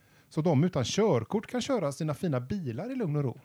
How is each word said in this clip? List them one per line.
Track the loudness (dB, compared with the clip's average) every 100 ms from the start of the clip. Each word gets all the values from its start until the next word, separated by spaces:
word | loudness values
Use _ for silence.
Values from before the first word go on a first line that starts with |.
| _ _ _
Så | -2
de | 4 4
utan | 4 2 0
körkort | 2 4 2 2 -4 -2
kan | -6
köra | -2 0 -2
sina | -2 -4
fina | -2 0 -2
bilar | -2 -4 -4 -6 -6
i | -4
lugn | -2 0
och |
ro." | -2 -4